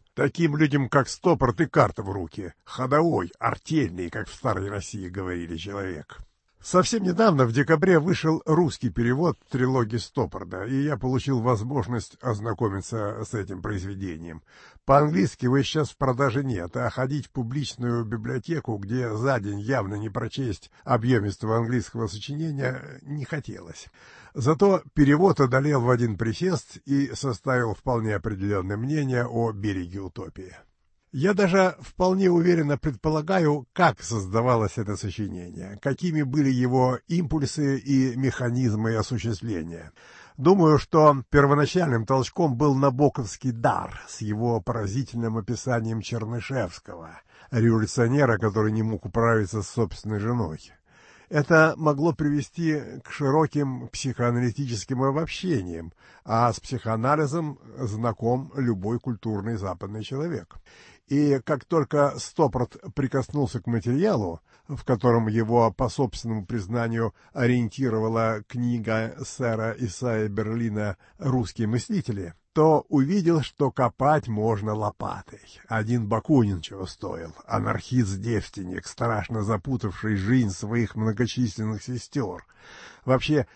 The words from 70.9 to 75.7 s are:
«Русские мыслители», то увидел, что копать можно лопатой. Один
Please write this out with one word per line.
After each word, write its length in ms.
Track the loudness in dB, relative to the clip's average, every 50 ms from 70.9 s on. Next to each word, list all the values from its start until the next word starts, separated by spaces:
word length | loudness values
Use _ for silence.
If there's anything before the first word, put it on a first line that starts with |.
| -6 -8 _ _ _ -6
«Русские 500 | -2 0 0 0 0 -2 -4 -2 -2 0
мыслители», 680 | 0 -2 -2 -2 -2 -2 -2 -4 -6 -6 -8 -10 -12 _ _ _ 0
то 320 | 4 4 6 6 4 2 2
увидел, 520 | 2 2 2 4 2 2 2 4 2 2
что 300 | 0 -2 -2 -2 -2 -2
копать 560 | 0 0 0 0 0 0 2 2 2 2 0 -2
можно 480 | -2 0 0 0 0 0 -2 -4 -2
лопатой. 680 | -2 -2 -4 -4 -6 -8 -8 -8 -10 -12 -16 -20 -20 -20 -20 -20 -20 -10
Один 400 | -4